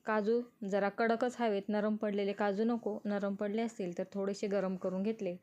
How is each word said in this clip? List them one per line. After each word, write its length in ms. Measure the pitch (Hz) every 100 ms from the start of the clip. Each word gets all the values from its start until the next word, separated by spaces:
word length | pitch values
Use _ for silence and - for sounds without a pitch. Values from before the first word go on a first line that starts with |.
| -
काजू 360 | 214 208 233 240 -
जरा 240 | 196 196 196
कडकच 480 | 196 226 226 247 247
हवेत, 240 | 233 202 202
नरम 280 | 208 214 214
पडलेले 360 | 214 202 196
काजू 320 | 202 208 196
नको. 340 | 226 233 226 214
नरम 300 | 208 202 202
पडले 280 | 196 208 214
असतील 360 | 226 - 185 175
तर 60 | 185
थोडेसे 340 | 196 196 202 214
गरम 300 | 202 185 185
करून 260 | 185 185
घेतले 340 | 202 220 190 180